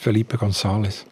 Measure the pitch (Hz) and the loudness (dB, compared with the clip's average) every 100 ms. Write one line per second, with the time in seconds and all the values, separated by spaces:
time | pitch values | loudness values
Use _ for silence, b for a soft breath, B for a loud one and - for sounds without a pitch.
0 | - 107 113 123 104 95 95 104 101 - | 2 2 2 0 0 0 0 0 -2 -4
1 | - | -12